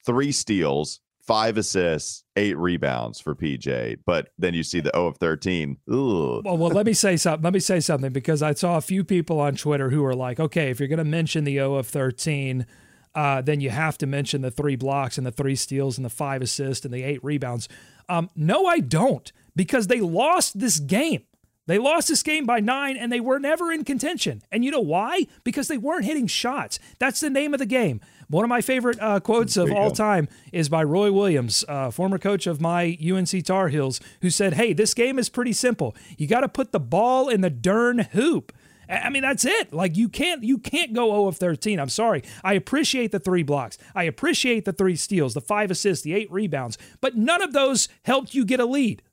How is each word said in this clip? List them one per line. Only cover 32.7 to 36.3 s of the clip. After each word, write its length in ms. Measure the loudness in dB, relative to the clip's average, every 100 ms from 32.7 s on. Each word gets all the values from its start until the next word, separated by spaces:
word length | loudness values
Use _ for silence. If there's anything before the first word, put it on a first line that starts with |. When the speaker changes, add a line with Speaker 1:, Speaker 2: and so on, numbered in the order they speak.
| 2 0 0
Speaker 2:
U 180 | 0 0
N 100 | 0
C 160 | -2
Tar 240 | 0 2 2
Heels, 320 | 0 -2 -4 -12 -4
who 80 | -2
said, 240 | 2 2 2
"Hey, 180 | 2
this 220 | 4 2 2
game 240 | 2 2
is 100 | -2
pretty 240 | -2 -2
simple. 420 | 2 0 0 -4 -6 -20 -6
You 80 |
gotta 240 | 0